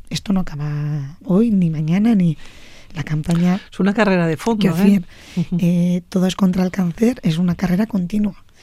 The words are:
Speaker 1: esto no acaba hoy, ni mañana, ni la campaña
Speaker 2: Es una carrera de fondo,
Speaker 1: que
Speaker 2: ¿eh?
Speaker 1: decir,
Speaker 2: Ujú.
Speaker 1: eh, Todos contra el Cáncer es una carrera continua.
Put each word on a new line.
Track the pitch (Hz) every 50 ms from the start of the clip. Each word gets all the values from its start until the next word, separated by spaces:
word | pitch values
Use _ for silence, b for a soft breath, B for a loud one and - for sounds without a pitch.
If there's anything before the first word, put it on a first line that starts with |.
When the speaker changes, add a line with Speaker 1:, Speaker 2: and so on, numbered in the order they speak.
| - -
Speaker 1:
esto | - - - - 196
no | 190
acaba | 175 - 156 143 147 147 147 147 147 147 151 147 139 139 - - -
hoy, | 269 175 196 233 240 208
ni | 190 175 165
mañana, | 160 151 160 156 170 196 208 233 233
ni | 196 175 170 151 B B B B B B B B B B B -
la | 156 139
campaña | - 151 156 151 - 170 165 175 180 180 208 - -
Speaker 2:
Es | - -
una | 180 202 202
carrera | 233 214 208 190 180 170
de | 165 160
fondo, | - - 226 233 208
Speaker 1:
que | 190 190
Speaker 2:
¿eh? | 165
Speaker 1:
decir, | 170 202 202 202 202 175 B B B B B B
Speaker 2:
Ujú. | 180 170 - 185 170
Speaker 1:
eh, | 180 170 180 175 175 180 175 180 175 -
Todos | - 185 180 190 185
contra | - 196 185 180 190 185
el | 185 -
Cáncer | - 180 175 160 - 220 233 254 - -
es | 180 156 165
una | 180 175 170
carrera | - - 180 180 180 220
continua. | 220 - 190 180 170 - 208 208 202 - - - B B B